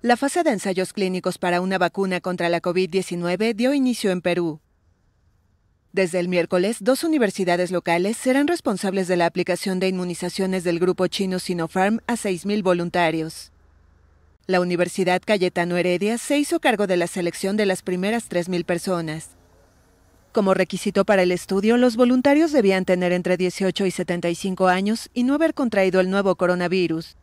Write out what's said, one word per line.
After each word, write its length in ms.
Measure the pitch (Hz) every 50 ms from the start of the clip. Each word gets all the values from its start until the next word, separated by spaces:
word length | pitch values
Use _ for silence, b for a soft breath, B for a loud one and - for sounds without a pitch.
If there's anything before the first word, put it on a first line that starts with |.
La 160 | - 233 240
fase 280 | 233 - 285 - 349 339
de 60 | 320
ensayos 420 | 233 190 - 202 185 180 185 - -
clínicos 460 | - 196 185 185 185 170 185 180 -
para 220 | - 180 175 175
una 180 | 180 190 196 185
vacuna 420 | 180 175 _ - 196 190 185 180
contra 280 | - 185 180 175 170 170
la 120 | 170 170
covid 280 | - 185 170 180 185 175
diecinueve 680 | 160 190 180 - 175 175 175 175 180 185 214 226 233
dio 200 | 196 240 254 285
inicio 360 | 285 262 254 240 - - 202
en 100 | 185 180
Perú. 400 | 160 180 175 180 175 165 151 156 _ _ _ _ _ _ _ _ _ _ _ _ _ _ _ _ _ _ _ _ _ _ _ _ _ _ _
Desde 280 | 185 190 175 170 180
el 80 | 175 180
miércoles, 480 | 180 180 165 - - 180 180 202 233 -
dos 220 | 196 214 262 269 -
universidades 680 | 330 311 302 240 196 - - 190 175 175 175 180 175
locales 460 | 185 175 - - 170 170 180 196 233
serán 300 | - - 262 254 269 294
responsables 600 | 294 349 330 - 294 214 180 - 196 185 196 190 170
de 80 | 185
la 100 | 175 170
aplicación 540 | 170 - 180 180 - 175 180 - 202 185 185
de 80 | 185 190
inmunizaciones 760 | 190 185 180 180 175 - - 175 - - 190 185 185 185 165
del 160 | 180 170 170
grupo 280 | 175 180 180 - 185
chino 320 | 175 - - 196 190 185 185
Sinopharm 600 | - - 185 170 165 165 - 190 185 202 220 220 _
a 100 | - 240
seis 300 | 220 - 214 185 170 -
mil 160 | 196 208 214 196
voluntarios. 920 | 185 180 175 175 175 - 180 175 160 160 160 156 160 - - - - _ _ _ _ _ _ _ _ _ _ _ _ _ _ _ _ _ _ _
La 140 | - 185 180
Universidad 600 | 180 180 180 170 175 180 - - 185 175 180 180 -
Cayetano 520 | - 214 208 180 180 - 185 175 175 175
Heredia 400 | 180 170 180 180 175 196 208 226
se 220 | 240 - - 294 294
hizo 220 | 294 - 339 330
cargo 260 | - 294 240 196 208
de 100 | 190 190
la 100 | 175 170
selección 500 | 175 - 196 175 175 170 - - 196 196
de 100 | 214 214
las 160 | 202 185 180 -
primeras 460 | - 180 180 185 202 220 240 - -
tres 200 | - 175 175 180
mil 160 | 185 175 170
personas. 680 | - 180 175 - 196 185 175 165 160 151 160 - - - _ _ _ _ _ _ _ _ _ _ _ _ _ _ _ _ _ _ _ _
Como 220 | - 208 190 190
requisito 500 | 185 185 - - 180 - 214 185 196 196
para 180 | - 214 190 180
el 100 | 180 180
estudio, 440 | 175 - - 196 196 196 220 233
los 200 | 247 247 254 226
voluntarios 560 | 220 247 240 254 254 254 285 285 294 330 330 294
debían 320 | 294 214 196 190 190 190
tener 280 | - 185 180 180 175 180
entre 240 | 180 175 180 185
dieciocho 480 | 170 185 180 170 - 196 190 175 - 202
y 40 | 190
setenta 380 | - - 180 - 175 175 165 170
y 60 | 175
cinco 340 | - - 196 185 - 185 185
años 420 | 180 185 196 202 220 226 - - _
y 100 | - 240
no 100 | 254 277
haber 200 | 302 330 320 302
contraído 460 | - 285 233 - 202 190 190 175 190
el 100 | 185 185
nuevo 260 | 185 202 202 196 180
coronavirus. 800 | - 185 175 180 180 180 175 175 190 180 165 165 160 165 - - _